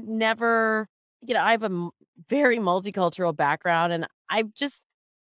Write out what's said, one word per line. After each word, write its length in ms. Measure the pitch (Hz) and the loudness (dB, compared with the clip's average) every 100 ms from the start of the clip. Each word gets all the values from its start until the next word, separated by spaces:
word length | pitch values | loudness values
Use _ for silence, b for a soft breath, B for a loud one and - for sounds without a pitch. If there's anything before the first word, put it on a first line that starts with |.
never, 840 | 220 220 220 226 233 226 220 220 220 _ _ _ | -4 -2 0 0 0 2 2 0 -4 _ _ _
you 100 | 233 | -2
know, 60 | 220 | 0
I 100 | 180 | 2
have 100 | 226 | 2
a 40 | 214 | 0
m-, 240 | 180 175 - _ - - | -4 -6 -10 _ -20 -4
very 300 | 277 277 233 | 2 2 2
multicultural 760 | 190 185 196 196 180 - 175 151 | 2 0 -2 0 0 0 -2 0
background, 560 | 143 156 180 165 170 | 0 0 0 2 2
and 120 | 170 160 - - | -2 -6 -12 -4
I've 240 | 214 220 | -2 -2
just 300 | - 285 - - _ _ _ _ | -4 -6 -6 -16 _ _ _ _